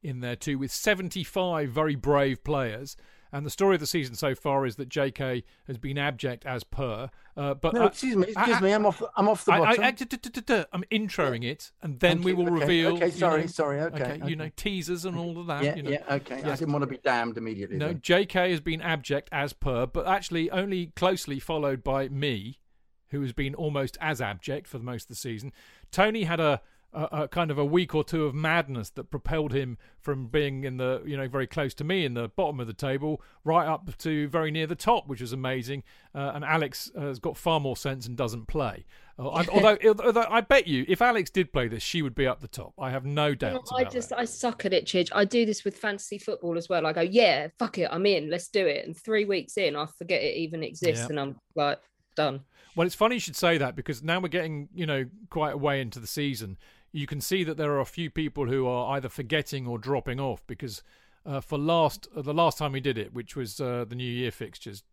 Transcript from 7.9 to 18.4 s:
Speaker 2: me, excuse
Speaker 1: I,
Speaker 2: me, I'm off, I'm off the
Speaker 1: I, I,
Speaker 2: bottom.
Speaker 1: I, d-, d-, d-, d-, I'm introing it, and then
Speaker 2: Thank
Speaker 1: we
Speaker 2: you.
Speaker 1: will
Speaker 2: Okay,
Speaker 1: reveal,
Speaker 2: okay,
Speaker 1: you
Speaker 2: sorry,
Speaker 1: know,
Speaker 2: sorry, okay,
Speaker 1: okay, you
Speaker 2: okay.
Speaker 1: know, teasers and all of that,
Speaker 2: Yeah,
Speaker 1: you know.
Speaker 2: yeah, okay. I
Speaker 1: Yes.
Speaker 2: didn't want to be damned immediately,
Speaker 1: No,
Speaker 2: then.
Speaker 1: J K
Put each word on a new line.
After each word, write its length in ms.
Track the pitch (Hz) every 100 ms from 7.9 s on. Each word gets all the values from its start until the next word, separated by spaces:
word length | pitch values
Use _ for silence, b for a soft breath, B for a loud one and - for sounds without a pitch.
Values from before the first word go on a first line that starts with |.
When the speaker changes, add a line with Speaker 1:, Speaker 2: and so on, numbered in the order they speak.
| - 262 214
Speaker 2:
me, 80 | 185
excuse 300 | 208 240 233
Speaker 1:
I, 40 |
Speaker 2:
me, 120 | 190
I'm 120 | 214
off, 160 | 214 185 226 -
I'm 120 | 208
off 160 | 208
the 80 | -
Speaker 1:
I, 40 | 208
I, 20 |
Speaker 2:
bottom. 240 | 165 233
Speaker 1:
I, 60 | 247
d-, 120 | 247
d-, 120 | 240 254
d-, 240 | 247 247
d-, 240 | 220 233 226
I'm 100 | 180 185
introing 540 | 220 214 - 147 117
it, 260 | 120 151 - _
and 200 | 160 131
then 160 | 180 170
Speaker 2:
Thank 80 |
Speaker 1:
we 80 | 180
Speaker 2:
you. 60 | 180
Speaker 1:
will 80 | 175
Speaker 2:
Okay, 60 | 170
Speaker 1:
reveal, 340 | 147 170 165 170
Speaker 2:
okay, 80 | 175
Speaker 1:
you 60 |
Speaker 2:
sorry, 280 | 170 180 156
Speaker 1:
know, 40 | 165
Speaker 2:
sorry, 340 | - 151 143
okay, 200 | 160 156
Speaker 1:
okay, 140 | 127 147
you 80 |
Speaker 2:
okay. 100 | 143
Speaker 1:
know, 160 | 156 156 -
teasers 480 | 214 190 160 175
and 120 | 180 170
all 220 | 170 170
of 80 | 175
that, 160 | 143
Speaker 2:
Yeah, 140 | 143 151
Speaker 1:
you 60 |
know. 60 | 143
Speaker 2:
yeah, 120 | 143 -
okay. 280 | 139 135 131
I 60 | 143
Speaker 1:
Yes. 100 | 139
Speaker 2:
didn't 140 | 160
want 100 | 147
to 60 | 139
be 100 | 131
damned 340 | 139 120 117 113
immediately, 380 | 113 107 98 -
Speaker 1:
No, 100 | 147
Speaker 2:
then. 120 | 165
Speaker 1:
J 240 | - 175 196
K 240 | 185